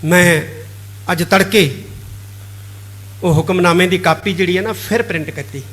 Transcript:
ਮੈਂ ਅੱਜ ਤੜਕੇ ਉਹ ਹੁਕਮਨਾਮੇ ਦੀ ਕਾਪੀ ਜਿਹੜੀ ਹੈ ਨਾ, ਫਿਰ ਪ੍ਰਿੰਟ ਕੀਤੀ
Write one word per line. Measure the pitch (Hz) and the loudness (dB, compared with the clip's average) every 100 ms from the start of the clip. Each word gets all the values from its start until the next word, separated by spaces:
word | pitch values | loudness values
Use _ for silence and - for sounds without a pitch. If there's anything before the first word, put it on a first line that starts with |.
ਮੈਂ | 151 180 175 160 - - - - - - - | 4 6 6 4 0 -12 -16 -18 -18 -14 -6
ਅੱਜ | 175 | -4
ਤੜਕੇ | 170 196 190 220 156 107 - - - - - - - - - - - - - - | 2 2 4 4 2 0 -14 -16 -16 -16 -16 -18 -18 -18 -18 -18 -18 -18 -18 -4
ਉਹ | 180 | 2
ਹੁਕਮਨਾਮੇ | 156 156 180 180 170 180 | 2 2 2 4 4 4
ਦੀ | 180 | 4
ਕਾਪੀ | 175 160 202 | 2 2 0
ਜਿਹੜੀ | 175 180 180 | -2 0 0
ਹੈ | |
ਨਾ, | 208 | -2
ਫਿਰ | 214 - 220 | -6 -2 -2
ਪ੍ਰਿੰਟ | 226 165 151 | -2 -4 -6
ਕੀਤੀ | - 139 139 127 | -8 -10 -12 -12